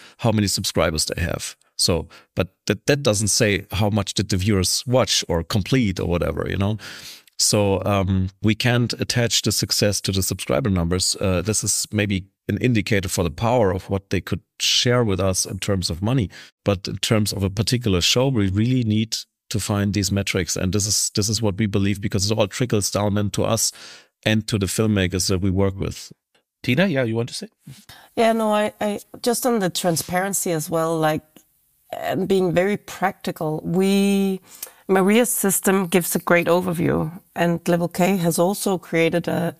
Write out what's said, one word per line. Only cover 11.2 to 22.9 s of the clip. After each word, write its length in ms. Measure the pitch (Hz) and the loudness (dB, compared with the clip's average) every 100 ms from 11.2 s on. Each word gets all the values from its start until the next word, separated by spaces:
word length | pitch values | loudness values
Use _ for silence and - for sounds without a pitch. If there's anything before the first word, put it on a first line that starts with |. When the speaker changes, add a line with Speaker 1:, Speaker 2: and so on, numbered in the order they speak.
| 98 90 | 0 0
Speaker 1:
this 220 | 95 104 | 0 -2
is 220 | 104 - - | -2 -4 -2
maybe 360 | 104 104 95 95 _ - | -2 0 -2 -4 _ -4
an 100 | 101 | 0
indicator 500 | 127 113 95 101 90 | 2 2 2 0 0
for 160 | - | -2
the 60 | 85 | -2
power 420 | 80 113 127 98 | 0 0 2 2
of 160 | 92 - | 0 -2
what 200 | 98 - | -6 -2
they 100 | 95 | -4
could 200 | - 92 - - | -4 -8 -8 -4
share 420 | - - 123 123 | -2 2 2 2
with 160 | 110 92 | 2 0
us 260 | 95 92 - | 0 0 -4
in 120 | 98 | -6
terms 320 | - 98 - | -2 -2 -2
of 120 | 82 | -2
money. 280 | 104 135 87 - - _ | 0 0 -2 -6 -20 _
But 220 | 101 98 - | -2 -2 -4
in 120 | 104 | -6
terms 340 | - 107 104 | 0 2 0
of 100 | 101 | -2
a 80 | 98 | -2
particular 500 | 98 95 120 117 90 | 0 0 0 2 2
show, 280 | - 123 139 | 2 2 2
we 200 | 120 98 | 2 2
really 360 | 98 120 127 | 2 2 2
need 320 | 113 107 110 - - _ _ | 2 0 0 -6 -10 _ _
to 80 | 104 | -6
find 340 | - 101 101 | -2 0 2
these 200 | 101 95 | 0 0
metrics. 440 | 101 98 98 85 - | 0 0 -2 -2 -2
And 160 | 92 | 0
this 140 | 101 101 | 0 0
is, 240 | - - | -2 0
this 140 | 113 104 | -2 0
is 140 | 110 | 0
what 160 | 107 95 | 0 0
we 80 | 107 | 0
believe, 340 | 104 98 101 | 2 0 0
because 300 | 101 101 101 | -2 -2 0
it 60 | 110 | 2
all 100 | 104 | 0
trickles 440 | - 123 107 - | 0 0 0 0